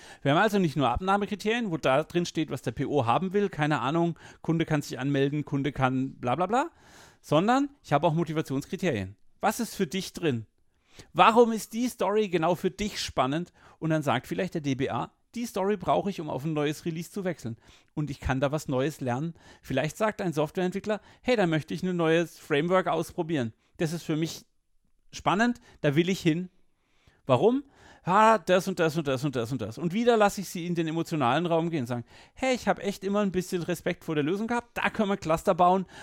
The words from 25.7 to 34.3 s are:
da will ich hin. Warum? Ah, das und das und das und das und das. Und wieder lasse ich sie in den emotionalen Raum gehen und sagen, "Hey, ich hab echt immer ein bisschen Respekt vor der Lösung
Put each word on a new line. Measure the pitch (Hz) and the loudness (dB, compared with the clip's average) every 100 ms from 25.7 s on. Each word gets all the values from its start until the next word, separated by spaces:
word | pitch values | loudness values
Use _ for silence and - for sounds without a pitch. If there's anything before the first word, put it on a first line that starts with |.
| - | -4
da | 151 139 | 0 2
will | 175 | 2
ich | 190 | 2
hin. | 170 160 180 _ _ _ _ _ _ _ - | 0 0 -4 _ _ _ _ _ _ _ 0
Warum? | 127 196 262 - _ - - - | 4 4 2 -4 _ -20 -10 2
Ah, | 196 220 220 | 6 6 6
das | - 185 180 | 4 2 2
und | 180 | 0
das | 160 151 | 0 0
und | 143 | -2
das | 131 | 0
und | 147 127 | -2 -2
das | 113 | -2
und | 127 | -4
das. | 104 110 | -6 -6
Und | 165 | -4
wieder | 196 240 233 | 0 4 6
lasse | 202 202 | 4 2
ich | 180 | -8
sie | 185 170 | -6 -4
in | 170 | -2
den | 165 | -2
emotionalen | 160 160 160 120 143 170 | -2 -2 0 2 2 2
Raum | 165 165 | 0 0
gehen | 160 | -2
und | 120 | -4
sagen, | 120 - - - | -6 -8 -16 -20
"Hey, | - 262 | -4 -2
ich | 254 - | 0 0
hab | 180 | -2
echt | 196 196 190 | -4 -6 -2
immer | 202 | 0
ein | 202 | 0
bisschen | 180 175 185 | -2 -4 -4
Respekt | 160 175 180 175 | -4 -4 -4 -6
vor | - 151 | -4 -2
der | |
Lösung | 147 | 0